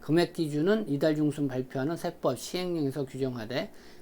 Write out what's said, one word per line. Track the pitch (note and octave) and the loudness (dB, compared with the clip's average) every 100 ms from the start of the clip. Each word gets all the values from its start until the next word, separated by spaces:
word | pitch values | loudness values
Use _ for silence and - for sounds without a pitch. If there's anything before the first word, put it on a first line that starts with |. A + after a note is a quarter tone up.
금액 | - D#3+ E3+ | 4 4 4
기준은 | - D#3+ D3 E3+ A3 F3+ | 2 -2 2 2 2 2
이달 | C#3+ D#3 | 2 2
중순 | D3+ D3+ C#3+ C#3+ | 4 2 2 -2
발표하는 | B2+ C3 C#3 C3+ E3 | -2 -4 -2 -2 -2
세법 | F3 E3+ D3 E3 | -4 -2 -2 -2
시행령에서 | - F3+ F3+ E3+ C#3+ C#3+ | -4 -4 -2 0 0 -2
규정하되 | C3+ C3+ C3 B2 B2+ C3 G3 - - - | -6 -2 -4 -2 -4 -4 -4 -10 -20 -20